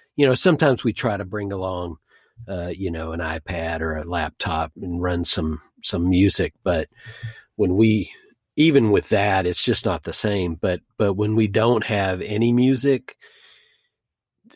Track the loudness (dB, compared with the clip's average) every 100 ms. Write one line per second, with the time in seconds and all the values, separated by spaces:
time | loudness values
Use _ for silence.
0 | _ 2 4 4 2 4 2 2 -2 -2
1 | -4 -4 -6 -8 -6 -6 -6 -6 -8 -10
2 | _ _ _ -18 -10 -8 -8 -6 -6 -6
3 | -6 -6 -6 -8 -8 -6 -6 -6 -6 -6
4 | -6 -6 -6 -6 -4 -4 -6 -8 -8 -4
5 | -2 -2 0 -2 -2 -6 -12 _ -6 -2
6 | 2 4 4 2 -4 -4 -2 -2 -4 _
7 | -20 -14 -14 -14 -10 -2 0 4 4 2
8 | -2 -12 _ _ _ 2 6 6 6 2
9 | 2 2 2 2 0 -2 0 0 0 -4
10 | -4 -4 0 0 -2 -2 -2 -4 _ -2
11 | 0 0 0 2 2 2 2 2 0 -2
12 | -2 -4 -4 0 2 4 4 2 0 0
13 | -4 -20 -20 _ _ _ _ _ _ _
14 | _ _ _ _ _